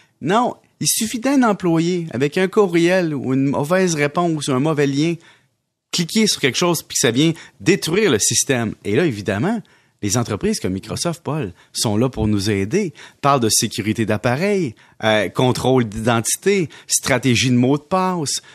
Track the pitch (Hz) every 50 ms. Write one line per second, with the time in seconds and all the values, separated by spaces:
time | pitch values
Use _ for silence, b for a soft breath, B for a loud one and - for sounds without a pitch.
0 | b b b - - 143 190 233 247 - - - _ _ _ - 147 151 - -
1 | 226 214 - 233 226 262 285 277 247 226 202 - - 175 165 160 170 170 185 175
2 | 165 160 - 117 139 147 - 185 190 185 - 220 208 185 170 170 170 175 185 190
3 | 175 160 151 135 117 120 131 135 135 139 127 85 143 143 180 190 190 180 165 147
4 | 147 143 - 180 175 175 160 151 143 - 135 127 139 160 160 143 147 139 135 139
5 | 151 170 170 160 b b b b b b _ _ _ _ _ _ _ - - -
6 | 175 160 - 220 220 202 - - - 131 113 - 180 175 170 - - - - -
7 | - 123 113 127 156 165 156 B B B B B 98 - 202 - - - 156 202
8 | 220 190 127 104 - - 120 - - - 135 123 117 104 - _ - 104 101 127
9 | 180 165 113 101 98 110 98 101 131 190 240 220 - b b b b b b b
10 | - 104 95 127 113 110 110 92 - 208 220 - - 98 92 95 - - 87 131
11 | - 175 160 - - - 143 160 131 92 92 b b b b - - 120 104 104
12 | 120 135 120 110 110 107 107 101 92 107 107 98 98 104 127 196 214 165 B B
13 | B B B B - 143 139 143 117 107 - - 113 104 - - 98 107 107 113
14 | 113 95 107 104 - 123 120 139 180 202 208 190 175 123 110 b b b b b
15 | - 110 110 107 104 107 - - 131 127 113 - - 127 131 131 120 107 98 113
16 | 110 120 117 117 113 - - - - 190 202 196 165 - B B B B - -
17 | - - 135 123 110 131 120 101 101 131 123 123 123 127 143 151 - - 190 185
18 | 185 185 185 175 147 131 - - B B